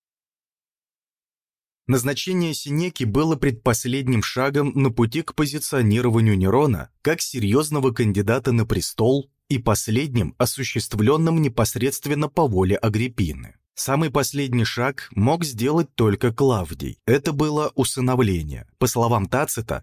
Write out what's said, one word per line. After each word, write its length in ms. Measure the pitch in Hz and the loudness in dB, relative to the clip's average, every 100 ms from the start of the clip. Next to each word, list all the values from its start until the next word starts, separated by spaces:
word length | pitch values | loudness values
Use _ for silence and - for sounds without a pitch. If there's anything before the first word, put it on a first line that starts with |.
| _ _ _ _ _ _ _ _ _ _ _ _ _ _ _ _ _ _ - | _ _ _ _ _ _ _ _ _ _ _ _ _ _ _ _ _ _ -2
Назначение 680 | 131 123 139 - 185 170 | 0 0 -4 -4 -2 -2
Сенеки 500 | 143 147 143 175 - | -4 -6 -4 -4 -4
было 320 | 120 101 160 156 | -2 0 0 0
предпоследним 840 | 143 120 131 113 120 131 127 120 | 0 0 -2 -2 -2 -4 0 0
шагом 500 | - 123 135 147 143 | 0 -2 0 0 0
на 160 | 135 135 | 2 2
пути 300 | 120 117 143 | 2 0 0
к 140 | - | -4
позиционированию 1040 | - 147 147 - 139 110 110 123 113 110 98 | -2 -2 -4 -4 0 2 2 2 2 4 4
Нерона 500 | 92 120 147 90 69 _ | 4 4 2 0 -6 _
как 180 | - 170 | -4 -2
серьёзного 680 | - 127 101 120 151 151 131 | -4 -4 0 2 0 0 0
кандидата 640 | 117 110 98 101 123 131 | 2 0 2 0 0 0
на 120 | 117 | 0
престол 680 | 107 95 - - 117 139 - _ - | 0 -2 -4 0 0 0 -2 _ -6
и 80 | 131 | -2
последним, 760 | 117 107 - 110 147 120 85 - | 0 0 0 -2 0 -2 -2 -2
осуществлённым 1040 | - - 131 120 - 104 107 156 165 165 | -4 -2 -6 -6 -4 0 2 4 2 2
непосредственно 880 | 147 117 110 - 127 - 143 147 147 | 2 0 -2 0 -2 -2 -4 -2 -2
по 160 | - 147 | 0 2
воле 300 | 95 92 98 | 2 2 2
Агриппины. 800 | 113 107 127 - 85 67 62 _ _ - | 0 0 -2 -2 -2 -4 -14 _ _ -10
Самый 320 | - 139 160 | -2 0 2
последний 560 | 147 131 143 135 120 | 0 -2 -2 -2 0
шаг 440 | 110 - 127 139 - 95 | 0 0 -4 -4 -6 0
мог 280 | 113 170 | 2 2
сделать 480 | 160 113 123 160 165 - | -2 -2 0 0 0 0
только 360 | 110 101 123 | 2 2 0
Клавдий. 680 | 117 135 113 85 - 69 - - | 2 2 2 -2 -8 -10 -6 0
Это 260 | 135 160 | 2 2
было 400 | 143 151 151 151 | 0 0 0 0
усыновление. 920 | - 123 - 127 127 113 87 76 64 - _ | 0 -2 0 0 2 2 0 -4 -10 -14 _
По 80 | 127 | -2
словам 400 | 120 117 117 95 | 0 2 0 0
Тацита, 560 | 131 151 - 113 - | -2 -2 -4 -6 -8